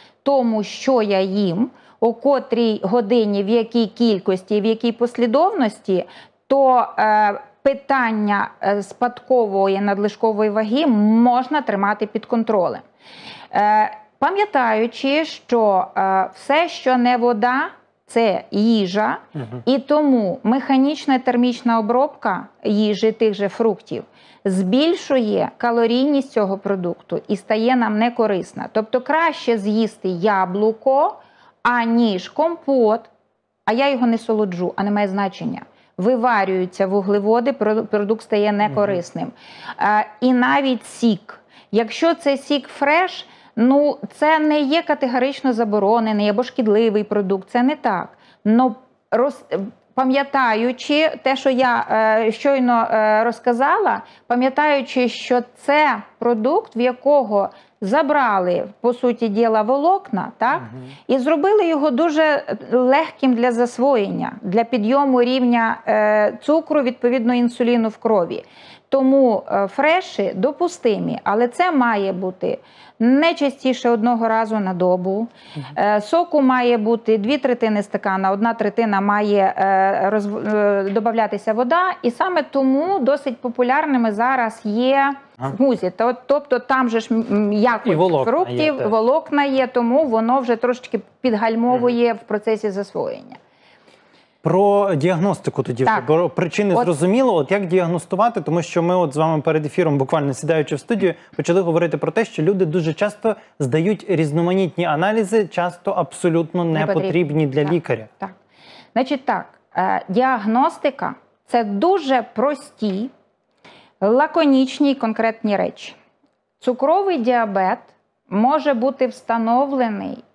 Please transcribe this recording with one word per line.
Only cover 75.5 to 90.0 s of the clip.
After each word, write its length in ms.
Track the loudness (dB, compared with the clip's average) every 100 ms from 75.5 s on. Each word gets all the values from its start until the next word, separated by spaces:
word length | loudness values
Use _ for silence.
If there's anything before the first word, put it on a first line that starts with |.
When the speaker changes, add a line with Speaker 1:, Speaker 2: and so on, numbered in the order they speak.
| -16
Speaker 2:
Мгм. 100 | -10 -2
Speaker 1:
Е, 240 | 0 0
соку 400 | 0 0 2 2
має 360 | 2 2 2 2
бути 400 | 0 0 0 0
дві 200 | 0 0
третини 460 | 0 0 0 -2
стакана, 480 | -2 -4 -2 -2 0
одна 220 | 0 -2
третина 480 | -2 -2 -2 0 0
має, 520 | 0 0 2 2 2 2
е, 520 | 0 2 2 0 0
розв-, 460 | 0 -2 -6 -2 0
е, 280 | 2 0
добавлятися 720 | 0 -2 -2 0 -2 -2 -2
вода. 280 | -2 0 0 0 -2
І 100 | -4
саме 320 | -2 -2 -2
тому 560 | -2 0 2 2 0 0
досить 380 | 0 0 -4 -8
популярними 720 | -6 -2 0 0 0 0 0
зараз 500 | 0 0 0 -2 -4
є 500 | -4 0 2 2 0 -2 -12 -10
Speaker 2:
Ага. 160 | -6 0
Speaker 1:
смузі. 320 | 0 0 -2 -2
То-, 160 | -2 -2 -2
тобто 340 | -2 0 -4
там 300 | 0 0 0
же 100 | 0
ж 80 | -2
м-, 100 | -2 0
м'якоть 640 | 0 0 2 2 2 0
Speaker 2:
І 20 | 2
волокна 360 | 2 2 2
є 60 | 0
Speaker 1:
фруктів, 400 | 0 -2 -2 0
Speaker 2:
теж. 100 | 0
Speaker 1:
волокна 560 | 0 2 0 0 0
є, 240 | 0 0 0
тому 380 | 0 0 2